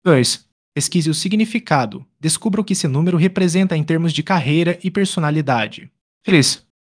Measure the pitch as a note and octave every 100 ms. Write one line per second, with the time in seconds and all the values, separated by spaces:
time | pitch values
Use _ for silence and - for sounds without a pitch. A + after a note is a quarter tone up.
0 | F#3+ C#3+ A#2+ - _ _ _ - C#3 F3+
1 | D#3 D#3 F#3+ G#3+ A3 A#3 - D3 A#2 B2
2 | - _ D#3+ - A3+ G#3+ G3+ F#3+ D#3+ C3+
3 | E3+ F3 F#3 F#3 F3+ F3 F#3 D#3+ D#3 E3
4 | E3+ D3+ D#3 F#3 C3+ D#3 E3+ F3 F#3 G3+
5 | F#3+ - D3+ D3+ C#3 B2 G#2+ - - _
6 | _ _ - F3 C3 - _ _